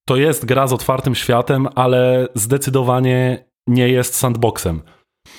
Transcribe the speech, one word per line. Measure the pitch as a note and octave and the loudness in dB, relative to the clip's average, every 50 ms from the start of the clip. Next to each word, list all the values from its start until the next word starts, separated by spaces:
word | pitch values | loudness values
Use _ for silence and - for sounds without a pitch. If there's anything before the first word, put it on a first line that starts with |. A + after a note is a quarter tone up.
| _ - | _ -2
to | C3 | 0
jest | C3 C#3+ D#3+ D3 - - | 2 2 0 0 -2 -2
gra | A#2 - C3+ C3+ C3 | 0 0 0 2 0
z | B2+ | -2
otwartym | A#2 - - C3+ B2+ - C#3+ B2 | -2 -2 -2 -4 -2 0 -2 -2
światem, | - - - B2 A#2 A#2+ - C#3+ C3 C3+ C3+ - | -2 0 0 0 0 2 0 0 0 0 -2 0
ale | - B2+ B2+ B2+ B2+ B2+ B2+ B2+ B2+ B2+ B2 - | 0 0 2 2 2 2 2 2 0 0 -2 -4
zdecydowanie | A#2 G2 A2+ C3+ C#3 C3+ - C3 C3+ B2+ B2 B2 B2+ B2+ C3 B2+ B2+ B2+ B2+ B2+ - - _ _ _ _ - | -6 -2 -2 -2 -2 -2 0 0 0 0 2 0 2 2 2 2 2 0 0 -2 -4 -8 _ _ _ _ 0
nie | A#2+ B2+ B2 B2 | 2 2 4 2
jest | B2+ B2+ B2 - - | 2 2 0 -2 -4
sandboxem. | - - B2+ A#2+ A2+ A#2 A2+ - - - F#2 E2 D#2 - - - _ _ _ _ _ _ - - | -2 -2 -2 0 0 0 -2 -2 -2 -6 -4 -6 -6 -8 -14 -20 _ _ _ _ _ _ -20 -20